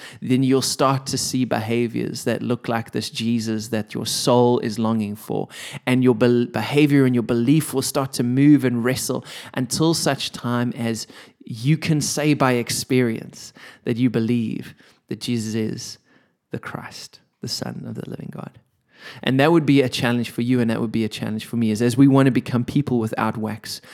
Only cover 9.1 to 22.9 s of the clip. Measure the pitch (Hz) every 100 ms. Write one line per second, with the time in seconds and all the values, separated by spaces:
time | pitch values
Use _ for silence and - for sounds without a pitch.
9.1 | 127 - - - - 123 - 160 165 156
10.1 | 135 - - 123 120 123 - 117 113 -
11.1 | - - _ - 117 123 156 - 151 -
12.1 | - 151 139 135 123 117 - - 127 123
13.1 | 113 135 - - - - - - 113 127
14.1 | 113 113 120 110 - - - _ _ -
15.1 | - - 120 110 110 107 - - - _
16.1 | _ _ _ _ 120 - - - - -
17.1 | - _ _ 120 - - - - 113 -
18.1 | - - - - - _ _ _ _ -
19.1 | - - 131 143 170 143 139 127 - 127
20.1 | 120 113 - 120 127 117 113 117 113 107
21.1 | - 113 110 - 117 113 107 120 117 139
22.1 | 135 135 123 - 120 120 147 143